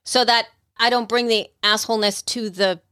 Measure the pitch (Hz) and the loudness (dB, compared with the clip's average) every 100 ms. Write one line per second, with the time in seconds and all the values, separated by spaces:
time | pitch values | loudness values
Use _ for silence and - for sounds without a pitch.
0 | - 254 240 233 226 _ _ - 233 247 | -4 0 2 2 0 _ _ -2 0 2
1 | 233 240 240 214 - _ 208 214 - 220 | 0 -2 0 0 -2 _ 0 0 0 0
2 | 208 196 - 247 214 180 190 175 _ | 0 -2 -6 -6 -6 0 0 -2 _